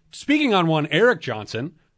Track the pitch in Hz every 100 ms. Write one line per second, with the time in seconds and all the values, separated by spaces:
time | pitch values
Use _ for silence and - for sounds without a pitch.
0 | _ - - 302 285 196 165 156 151 151
1 | 240 175 - 107 101 - - - _